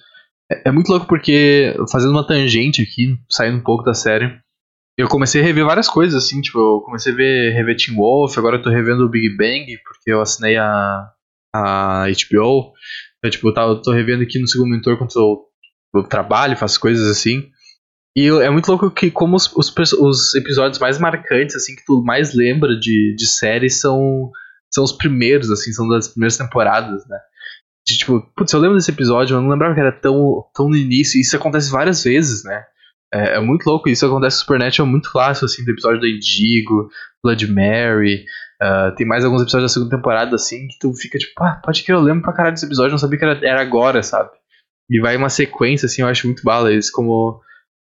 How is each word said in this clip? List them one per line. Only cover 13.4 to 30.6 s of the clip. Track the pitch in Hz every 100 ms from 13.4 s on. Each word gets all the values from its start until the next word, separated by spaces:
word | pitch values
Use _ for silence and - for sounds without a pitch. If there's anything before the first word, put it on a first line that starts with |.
| 110
eu |
tava, | 107 113
eu | 110
tô | 127
revendo | 120 117 123
aqui | 120 127
no | 120
segundo | 123 123
monitor | 117 117 117
quando | 120
eu, | 120 107 104 - _ _ _ _ 101
eu | 95
trabalho, | 107 98 107 139 123
faço | 107 -
coisas | - 117 107
assim. | 104 117 127 143 _ _ _ _ _ _ -
E |
eu, | 143 156
é | 131
muito | 147 170
louco | 185 196
que | 190 180
como | - 170 185
os, | - -
os | 143
perso-, | - 170 -
os | 139 131 -
episódios | 135 123 135 135 135
mais | 131 139
marcantes, | 165 160 - 127 147
assim, | 131 - 131
que |
tu | - 131
mais | 120 127 147
lembra | 123 123 143 147 113
de, | 113 110 107 107
de | 113
série | - 110 117 127
são, | - 143 131 135 135 131 - - _ _
são | -
os | 135
primeiros, | 135 156 131 120 143 120
assim, | 104 -
são | 110 113
das | 113 107
primeiras | - 113 113
temporadas, | 123 123 107 107 117 98 107
né? | 98 - _ - - _ _ -
De, | -
tipo, | - 120 - -
putz, | 175
eu | 151
lembro | 170 202
desse | 170
episódio, | 151 123 120 131 127
eu |
não | 135
lembrava | 143 165
que | 156
era | 139
tão, | - 139 139 143 - -
tão | -